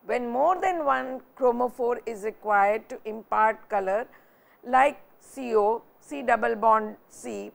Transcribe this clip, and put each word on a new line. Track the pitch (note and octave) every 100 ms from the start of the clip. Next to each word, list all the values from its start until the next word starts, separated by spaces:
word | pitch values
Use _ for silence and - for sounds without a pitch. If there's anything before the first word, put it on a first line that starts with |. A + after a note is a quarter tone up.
| F#3
When | A#3+ A#3+
more | A#3+ D#4 F#4
than | F#4+ F4
one | C#4+ C4 C4 C4 - -
chromophore | B3+ A#3+ B3 B3 A#3+ A#3 -
is | A3
required | G#3+ - G#3+ G3+ G3+ G#3+ -
to | B3+ A3
impart | A3 - G#3+ A3 A3 -
color, | G#3 F#3+ G3+ B3+ - _ _ _ _ A#3+
like | B3+ C#4+ C#4 - _
C | - - B3 A3
O, | G#3 A3+ - _
C | - C#4+
double | B3 A3+ A#3 A3
bond | A3 A3 G#3+ G#3+ _
C | - B3 G3+ G#3